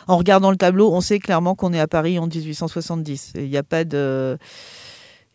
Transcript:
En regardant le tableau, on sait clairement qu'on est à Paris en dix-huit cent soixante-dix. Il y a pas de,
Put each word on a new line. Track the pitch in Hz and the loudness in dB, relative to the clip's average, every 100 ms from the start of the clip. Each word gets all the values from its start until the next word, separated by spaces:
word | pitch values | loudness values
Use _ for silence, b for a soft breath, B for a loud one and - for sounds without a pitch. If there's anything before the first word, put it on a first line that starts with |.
| B | B
En | 175 | 2
regardant | 175 196 196 | 4 4 4
le | 190 | 2
tableau, | 180 190 214 | 2 4 4
on | 180 | 2
sait | - 202 | 0 -2
clairement | 196 170 175 | 0 0 0
qu'on | 190 180 | -2 -2
est | 170 | 0
à | 156 | 0
Paris | 165 165 180 | 0 0 -2
en | 165 | -2
dix-huit | 160 156 | -6 -8
cent | 151 165 | -6 -6
soixante-dix. | 170 165 165 151 139 - | -6 -6 -6 -6 -10 -10
Il | - 139 | -10 -4
y | 139 | -4
a | |
pas | 143 165 | -2 -2
de, | 165 143 139 135 131 135 B B B B B B B B B | -2 -2 -2 -2 -2 -6 B B B B B B B B B